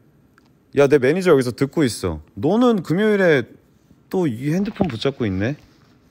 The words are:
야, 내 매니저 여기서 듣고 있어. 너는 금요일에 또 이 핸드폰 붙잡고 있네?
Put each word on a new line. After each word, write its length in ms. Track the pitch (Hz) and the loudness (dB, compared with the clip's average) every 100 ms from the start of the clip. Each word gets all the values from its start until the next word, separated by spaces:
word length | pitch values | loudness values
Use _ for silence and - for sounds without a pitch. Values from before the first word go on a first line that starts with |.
| _ _ _ _ _ _ _ 131 | _ _ _ _ _ _ _ 2
야, 100 | 139 | 4
내 100 | 143 | 4
매니저 320 | 131 170 185 | 2 0 4
여기서 220 | 143 123 | 4 2
듣고 320 | 113 139 - | -2 -4 0
있어. 380 | 139 - 92 78 - | -2 -2 -6 -8 -12
너는 480 | - 127 214 247 220 | -6 -2 2 2 0
금요일에 600 | - 185 214 208 180 143 110 - _ _ _ _ _ | -2 -2 0 2 2 2 -2 -10 _ _ _ _ _
또 180 | 190 170 | -4 -2
이 260 | 110 143 | -4 -4
핸드폰 360 | 170 202 - 185 | -4 -4 -4 -6
붙잡고 360 | 117 139 135 110 | -4 -6 -4 -4
있네? 300 | 92 107 147 _ _ _ _ _ | -2 -4 -6 _ _ _ _ _